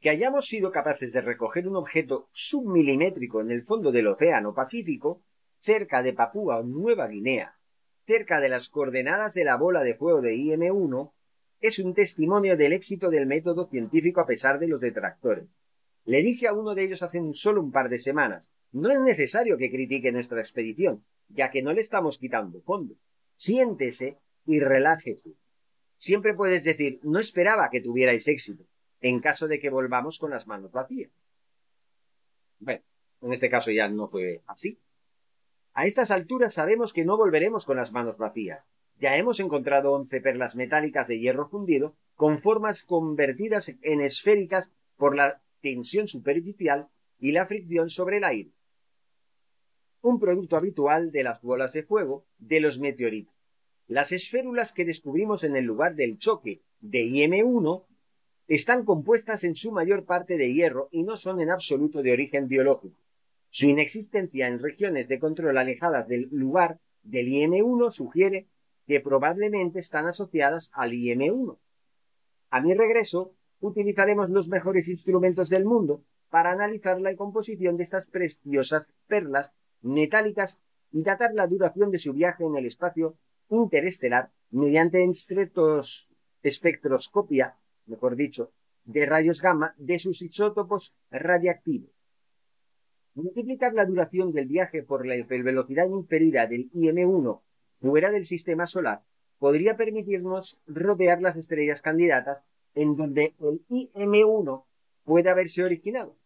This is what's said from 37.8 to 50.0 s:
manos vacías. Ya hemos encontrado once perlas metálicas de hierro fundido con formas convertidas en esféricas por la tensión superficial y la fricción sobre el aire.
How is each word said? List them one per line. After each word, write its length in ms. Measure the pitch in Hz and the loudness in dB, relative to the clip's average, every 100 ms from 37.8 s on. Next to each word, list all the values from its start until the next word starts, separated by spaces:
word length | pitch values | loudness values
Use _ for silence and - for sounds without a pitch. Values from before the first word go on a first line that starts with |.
| 123 | -2
manos 260 | 113 117 107 | -4 -6 -4
vacías. 500 | 107 117 101 78 _ _ _ _ | -6 -6 -8 -10 _ _ _ _
Ya 180 | 139 143 | 0 2
hemos 220 | 220 220 | 0 -2
encontrado 540 | 190 143 131 139 139 | -2 -2 2 2 4
once 280 | 139 135 131 | 0 -2 -2
perlas 360 | 135 123 123 117 | -2 -2 -4 -6
metálicas 500 | 127 151 151 139 123 | -2 0 0 -4 -4
de 140 | 113 | -2
hierro 280 | 120 127 147 | 0 -2 -4
fundido 460 | 202 196 147 147 _ _ _ | -8 0 0 0 _ _ _
con 240 | 151 151 | 0 2
formas 420 | 202 220 214 208 | 0 0 0 -6
convertidas 920 | - 170 160 151 143 127 220 208 - - | -2 -2 -2 0 0 0 -2 -2 -4 -8
en 180 | 151 151 | -2 0
esféricas 760 | 139 - - 208 180 190 180 _ _ _ | 0 -2 2 2 2 -2 -4 _ _ _
por 180 | 143 | 2
la 260 | 139 139 - _ _ | 4 2 0 _ _
tensión 480 | 139 123 120 190 214 | -8 -6 -4 -2 -2
superficial 800 | 135 117 143 170 208 165 143 147 _ _ _ | -6 -2 -2 -2 -4 0 0 -4 _ _ _
y 100 | 131 | 0
la 160 | 156 185 | 0 0
fricción 440 | 208 175 170 165 | -4 -2 -2 -2
sobre 260 | 165 185 202 | -2 -2 0
el 80 | |
aire. 260 | 190 120 92 _ _ _ _ _ _ _ _ _ _ _ _ _ _ _ | 0 -2 -8 _ _ _ _ _ _ _ _ _ _ _ _ _ _ _